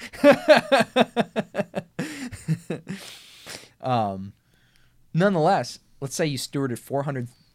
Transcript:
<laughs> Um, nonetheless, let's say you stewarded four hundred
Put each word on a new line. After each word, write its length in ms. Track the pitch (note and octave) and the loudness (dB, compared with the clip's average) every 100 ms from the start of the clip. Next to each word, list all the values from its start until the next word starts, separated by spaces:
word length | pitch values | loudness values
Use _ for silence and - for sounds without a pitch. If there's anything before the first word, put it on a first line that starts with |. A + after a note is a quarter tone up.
| - - | -16 4
<laughs> 1600 | C#4+ C#4 - C#4+ - C4 A3 B3+ - A#3+ - A3+ - - - - - - D4+ D4 B3+ - - D#3+ - D#3+ - G3 - - - - - - - _ | 6 6 6 6 6 2 2 2 0 0 -4 -4 -6 -6 -6 -8 -10 -10 -8 -8 -12 -10 -6 -6 -4 -12 -10 -14 -14 -20 -20 -20 -18 -18 -20 _
Um, 520 | B2+ A#2+ G#2 F#2+ G2 - _ _ _ _ _ _ _ | -2 0 -2 -4 -12 -16 _ _ _ _ _ _ _
nonetheless, 680 | D#3+ G3+ F3+ D#3+ F#3 A#2+ - _ - | 0 2 2 2 2 -2 -12 _ -14
let's 140 | C3+ - | -10 -4
say 100 | D#3+ | -4
you 120 | C3 | -4
stewarded 400 | - C#3+ C3+ A#2 | -6 -4 -4 -6
four 240 | - C3+ | -6 -6
hundred 240 | C#3+ C3 A#2+ _ _ | -4 -6 -8 _ _